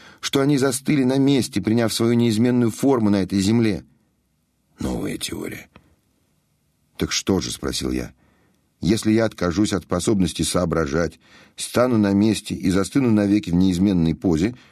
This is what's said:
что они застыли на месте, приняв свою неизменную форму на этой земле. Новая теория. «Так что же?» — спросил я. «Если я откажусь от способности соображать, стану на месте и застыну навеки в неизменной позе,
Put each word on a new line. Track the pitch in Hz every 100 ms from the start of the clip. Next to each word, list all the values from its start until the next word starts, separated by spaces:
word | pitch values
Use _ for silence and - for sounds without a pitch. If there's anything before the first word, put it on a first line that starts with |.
| - -
что | - 139
они | 139 143
застыли | 135 131 - 151
на | 127 135
месте, | 135 139 - 104
приняв | 92 113 113
свою | - 113
неизменную | 120 120 107 123 123 117
форму | 110 135 131 107
на | 101
этой | 87 98
земле. | 98 117 110 80 - _ _ _ _ _ _ _ _ -
Новая | - 62 - -
теория. | - - - - - - _ _ _ _ _ _ _ _ _ _ _ -
«Так | 82
что | - - 92
же?» — | 62
спросил | - 69 62 65
я. | 64 58 - _ _ _ _ _ _
«Если | 80 110 107
я | 110 113
откажусь | - 87 82 104
от | 101
способности | - 90 101 107 87 -
соображать, | 78 90 87 78 73 78 80 - _ - - -
стану | - - 127 113
на | 101
месте | 98 107 98 - 90
и | 95
застыну | 92 95 143 123
навеки | 107 101 104 95
в | 87
неизменной | 95 87 101 90 82 76
позе, | 95 80 101 123 -